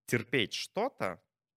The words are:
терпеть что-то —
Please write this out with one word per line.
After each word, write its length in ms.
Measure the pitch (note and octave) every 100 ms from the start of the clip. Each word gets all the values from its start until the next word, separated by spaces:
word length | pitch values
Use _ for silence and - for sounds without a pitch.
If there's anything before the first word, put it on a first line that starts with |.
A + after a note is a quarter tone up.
| -
терпеть 480 | A#2+ - C3+ G2
что-то — 680 | - - - B3+ - G2 E2+ _ _ _